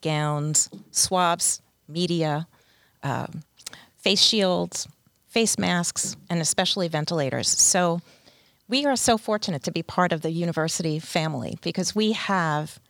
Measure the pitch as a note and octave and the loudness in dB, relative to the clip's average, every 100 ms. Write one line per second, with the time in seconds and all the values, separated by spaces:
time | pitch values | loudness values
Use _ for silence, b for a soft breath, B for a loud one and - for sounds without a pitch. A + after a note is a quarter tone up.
0 | D#3+ D3+ D3+ D3 D3+ D3+ - - - - | -2 0 0 -2 0 0 0 -4 -8 -2
1 | - F#3 F3 F3 - - _ _ - D#3 | 0 2 2 2 0 -4 _ _ -10 -4
2 | F3 E3+ D#3 D3 E3 b b b b b | 0 0 0 -2 -4 b b b b b
3 | C#3 B2+ - - - _ - B B B | -4 -4 -4 -10 -16 _ -18 B B B
4 | G3+ G3+ - A3 F#3+ F3 F3 - - - | 2 4 4 4 2 2 -2 -6 -10 -14
5 | _ _ _ A#3 A3+ - F#3 F3 E3+ - | _ _ _ 0 2 2 0 0 -2 -4
6 | - - - E3+ D#3 - F3+ - E3+ D#3 | -6 -8 -4 -2 0 0 0 0 -2 -2
7 | D#3 E3+ C3+ B2+ F3 - - F3+ F3 F3 | -2 -2 0 0 0 2 4 4 2 0
8 | - b b b b b - B3+ C#4+ B3+ | -6 b b b b b -4 0 2 2
9 | - A3+ - G#3+ G#3 D3 - - - - | 2 2 2 -2 -2 -4 -4 -6 -4 0
10 | F3+ E3 D#3+ E3 E3+ D#3+ D#3+ - D#3+ D#3 | 2 0 -2 -2 -2 0 -2 0 -2 -4
11 | - F3 D#3+ C#3 A2 - - E3+ F3 G#3+ | -2 -2 0 -2 -6 -6 -6 -4 -2 0
12 | G#3+ G#3+ - G3 E3 D3+ D#3 - _ | 0 0 0 0 2 0 -2 -10 _